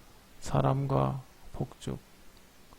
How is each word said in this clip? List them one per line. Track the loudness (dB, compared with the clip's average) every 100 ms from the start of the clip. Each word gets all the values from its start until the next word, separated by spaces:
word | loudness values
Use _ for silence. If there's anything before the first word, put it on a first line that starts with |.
| -20 -20 -20 -10
사람과 | 0 2 4 2 2 2 2 0 -8 -18 -10
폭죽. | -6 -6 -8 -8 -8 -10 -20 -20 -20 -20 -20 -20